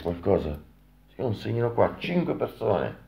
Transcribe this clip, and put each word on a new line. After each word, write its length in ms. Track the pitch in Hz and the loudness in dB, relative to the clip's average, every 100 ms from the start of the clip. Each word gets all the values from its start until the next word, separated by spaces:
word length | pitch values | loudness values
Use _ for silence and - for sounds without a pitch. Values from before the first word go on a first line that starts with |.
qualcosa. 580 | 87 87 98 87 76 73 - - _ _ _ - | -4 -2 2 2 2 -6 -10 -20 _ _ _ -6
Io 100 | 127 | -4
un 80 | |
segnino 380 | 104 110 117 120 | -4 -4 -2 0
qua, 220 | 113 90 - | 4 2 2
cinque 380 | 165 175 160 | -2 0 0
persone. 640 | 127 - - 117 87 60 - | -2 -4 -2 0 2 0 -6